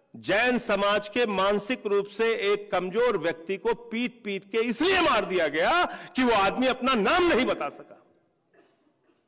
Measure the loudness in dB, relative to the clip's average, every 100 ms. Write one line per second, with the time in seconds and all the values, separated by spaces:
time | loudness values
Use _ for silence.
0 | _ -14 -2 0 2 0 0 0 2 0
1 | -2 -2 0 2 2 0 -2 -6 0 0
2 | -2 -2 -2 0 0 -2 0 -4 -2 0
3 | 0 2 -2 -4 -6 -4 -2 -4 -6 -6
4 | -6 -6 -8 -8 -4 -2 -2 0 2 2
5 | 2 0 0 0 0 0 2 2 0 -4
6 | -10 0 2 4 2 2 0 0 0 2
7 | 4 4 4 2 2 -2 -6 -10 -20 -20
8 | _ _ _ _ _ _ _ _ _ _
9 | _ _